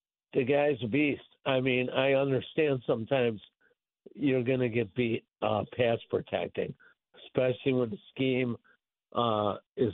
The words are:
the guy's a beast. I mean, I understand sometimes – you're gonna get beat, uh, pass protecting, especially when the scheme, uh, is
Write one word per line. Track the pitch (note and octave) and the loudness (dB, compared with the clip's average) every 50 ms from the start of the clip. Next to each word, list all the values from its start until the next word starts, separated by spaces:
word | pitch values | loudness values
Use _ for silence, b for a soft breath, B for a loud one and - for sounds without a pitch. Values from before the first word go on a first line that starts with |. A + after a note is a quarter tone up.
| _ _ _ _ _ _ - | _ _ _ _ _ _ -2
the | C#3 C3 | -2 0
guy's | A#2 C#3+ C#3+ D3 D3 C#3+ G#2+ B2 | 2 2 2 2 2 0 -2 -2
a | G#2+ | -2
beast. | G#2 C#3+ D3+ C#3+ C3 - - - _ _ - | 0 2 2 2 0 -4 -8 -18 _ _ -2
I | D#3 C3 C3 | 0 0 2
mean, | B2+ C3+ B2 B2+ B2+ B2+ | 2 2 2 2 0 0
I | - B2+ C3 C#3 C#3 | 0 0 2 2 2
understand | C3+ C#3 C#3 C3 B2 - - - - D#3 D3 C3+ B2 - | 2 2 2 0 -2 -2 -4 -2 0 0 2 0 -2 0
sometimes – | - C3+ A2+ A2+ - C#3 C3 B2 A#2 A2 G2 - - _ _ b b b b _ _ _ _ - - - | -2 -2 -2 -2 -2 0 2 2 0 -2 -4 -10 -20 _ _ b b b b _ _ _ _ -20 -20 -8
you're | - C#3 C#3+ C3 B2+ A#2+ | -2 0 2 2 2 2
gonna | B2 C3+ B2+ B2+ A#2+ | 2 0 2 0 0
get | A2 A#2+ A2+ F#2+ - | 0 0 -2 -2 -2
beat, | B2 B2 A#2 A2+ - - _ _ - | -2 0 0 0 -4 -6 _ _ -4
uh, | - G#2+ G#2+ G#2 G2 - - | -2 0 0 0 -2 -4 -2
pass | - B2 A#2 A#2 G#2+ - - | 0 2 2 2 0 -4 -4
protecting, | - F#2 - - - F#2 F2 - - - - - C#3 _ b b b b _ _ _ - - | -4 -4 -4 -2 -4 -4 -4 -4 -4 -4 -4 -6 -6 _ b b b b _ _ _ -20 -16
especially | - - C#3 B2+ B2+ B2 - - C#3 C3 | -6 -2 0 0 0 0 0 0 0 2
when | B2+ B2 A2+ | 2 0 -2
the | G#2 - - - - | -4 -10 -14 -14 -6
scheme, | - C3+ C3 B2+ B2+ C3 A#2+ A2+ - b b b b _ _ _ _ _ _ - | -2 0 0 2 0 0 -2 -4 -6 b b b b _ _ _ _ _ _ -4
uh, | A#2+ A#2+ A#2 G#2+ G#2+ G#2 G2+ G2 - _ _ - | -2 0 0 2 0 0 0 -2 -4 _ _ -4
is | C#3 C3+ A2 | -2 -2 -2